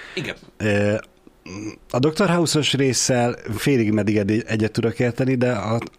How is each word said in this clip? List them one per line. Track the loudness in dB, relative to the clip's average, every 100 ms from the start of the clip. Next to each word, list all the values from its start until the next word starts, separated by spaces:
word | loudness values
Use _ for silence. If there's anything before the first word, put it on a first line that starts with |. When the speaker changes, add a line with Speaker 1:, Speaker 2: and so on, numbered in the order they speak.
| -12 -10
Speaker 1:
Igen. | -8 -10 -14 -6
Speaker 2:
Ö, | 0 2 2 -2 -4 _ -20 _ -16 -12 -12 -14 -6
a | 0
doktor | 0 2 2
House-os | 2 2 2 0
résszel | 2 2 2 2 2 2 -2 -6 -4
félig | 2 2 4
meddig | 2 2 2
ed-, | 2 0 0
egyet | 0 0
tudok | 0 -2 0
érteni, | -2 0 0 0
de | 0
a-, | 0 -2 -4 -4